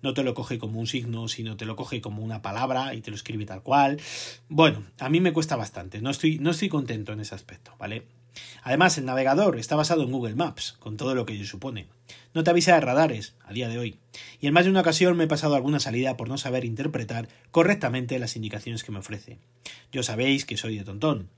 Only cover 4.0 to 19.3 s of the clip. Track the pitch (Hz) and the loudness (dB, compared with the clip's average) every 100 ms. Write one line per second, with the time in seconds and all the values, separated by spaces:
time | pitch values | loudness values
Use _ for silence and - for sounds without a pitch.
4 | - - - - _ 151 160 107 - - | -6 -10 -10 -14 _ 6 6 4 -10 -10
5 | 131 160 180 160 156 131 104 - 90 104 | 0 4 4 2 -2 -2 -4 -8 -10 -6
6 | 123 139 160 156 147 160 196 156 123 110 | -4 0 0 2 0 0 0 -2 -2 -6
7 | 104 107 104 - - 98 - _ 95 110 | -6 -8 -8 -12 -16 -20 -20 _ -10 -10
8 | - _ _ - - - 127 139 180 156 | -12 _ _ -18 -18 -14 -2 6 6 6
9 | 127 131 131 143 202 123 107 151 151 170 | 0 2 4 6 4 2 0 0 4 2
10 | 127 131 117 110 175 - - - - 107 | 2 -2 -2 -2 -4 -4 -10 -10 -12 -6
11 | 127 127 123 104 101 95 135 107 - _ | -2 -2 -4 -6 -10 -10 -10 -10 -14 _
12 | - - _ 165 160 175 175 170 131 131 | -20 -20 _ 0 4 6 8 6 6 4
13 | 156 113 104 _ - 101 120 117 120 - | 2 0 -8 _ -10 -6 -4 -4 -6 -10
14 | _ - - - 143 165 180 190 170 160 | _ -18 -18 -4 4 6 6 6 4 6
15 | 180 170 160 151 156 143 131 156 139 123 | 4 4 2 2 2 2 2 0 0 0
16 | 131 123 110 131 131 127 123 110 151 160 | -2 -2 -6 -6 -2 -2 -4 -4 -4 -4
17 | 110 117 113 _ _ 165 175 202 127 127 | -4 -6 -8 _ _ 4 4 4 0 -2
18 | 123 127 117 117 107 104 120 113 - 101 | -2 -4 -4 -6 -8 -8 -8 -8 -8 -10
19 | - 104 - | -10 -12 -14